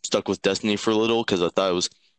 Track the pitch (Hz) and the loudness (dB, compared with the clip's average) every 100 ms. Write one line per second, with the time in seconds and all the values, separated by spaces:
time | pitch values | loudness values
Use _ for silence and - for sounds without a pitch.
0 | - 104 - 95 98 95 110 104 113 107 | -4 -2 -2 -2 0 0 -2 -2 0 2
1 | 113 117 117 92 85 - 95 90 - - | 2 0 0 0 0 0 0 0 -2 -8
2 | _ | _